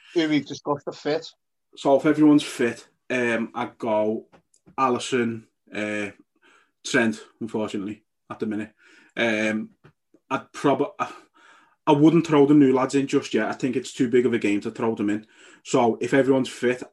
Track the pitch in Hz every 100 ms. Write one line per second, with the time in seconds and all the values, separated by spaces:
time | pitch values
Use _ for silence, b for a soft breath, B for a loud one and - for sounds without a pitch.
0 | b 175 156 151 143 147 - 143 - 147
1 | 147 160 - - _ _ _ - 139 135
2 | 156 151 151 147 - - 120 113 - _
3 | - 127 120 113 110 117 120 - 123 107
4 | 107 113 - _ _ _ _ - 135 120
5 | - 127 117 113 - _ _ 98 107 107
6 | 101 - _ _ b b b _ - 135
7 | 113 107 - _ 113 113 104 107 98 110
8 | _ _ - - 110 104 107 b b b
9 | b - 113 107 110 107 - _ _ _
10 | _ _ - 135 - - 147 135 143 -
11 | - B _ b b b b b - 147
12 | 156 165 156 151 139 151 135 127 131 139
13 | 135 143 - 113 107 113 131 123 120 -
14 | 127 123 127 117 101 101 110 110 117 113
15 | 104 107 - B B B - 107 113 107
16 | - 139 131 131 120 - 123 123 -